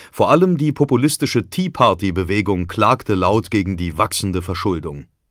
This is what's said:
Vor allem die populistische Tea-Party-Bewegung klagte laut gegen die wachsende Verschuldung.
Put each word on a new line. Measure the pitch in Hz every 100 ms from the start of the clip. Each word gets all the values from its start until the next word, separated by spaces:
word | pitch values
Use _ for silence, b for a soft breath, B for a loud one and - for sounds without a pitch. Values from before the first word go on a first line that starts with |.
| B
Vor | - 101
allem | 156 185 160
die | 151
populistische | 143 143 123 151 - - 120 98
Tea-Party-Bewegung | - 185 - 117 90 98 87 90 104 98 92 87
klagte | - 107 131 -
laut | 95 92 110 -
gegen | 107 92 87
die | 87 80
wachsende | 107 - 98 90
Verschuldung. | 92 87 104 82 78 71 - _ _